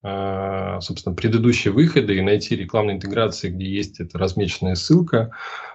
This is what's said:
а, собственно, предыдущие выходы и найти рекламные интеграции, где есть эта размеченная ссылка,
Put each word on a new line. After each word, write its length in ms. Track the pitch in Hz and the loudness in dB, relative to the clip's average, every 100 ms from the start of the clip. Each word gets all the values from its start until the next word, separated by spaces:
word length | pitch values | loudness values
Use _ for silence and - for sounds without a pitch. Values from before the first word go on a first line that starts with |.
а, 760 | 101 98 98 95 98 95 95 95 | -6 -6 -4 -4 -4 -4 -4 -6
собственно, 340 | 87 - - 87 | -8 -6 -6 -2
предыдущие 560 | 117 113 117 120 - | 0 4 4 4 2
выходы 440 | 101 160 147 104 98 | 4 4 4 2 2
и 60 | |
найти 340 | 95 104 - 107 | 4 2 2 -4
рекламные 400 | 92 113 107 98 | -2 0 0 -2
интеграции, 540 | 95 107 110 87 95 | -4 0 0 0 -6
где 160 | 90 95 | -6 -4
есть 320 | 98 101 - | -4 -6 -8
эта 180 | 85 - | -10 -4
размеченная 560 | 95 92 95 - 92 | -2 0 -2 -2 -2
ссылка, 560 | 90 - 160 170 117 113 - - - - | -2 4 4 4 2 0 -6 -12 -12 -14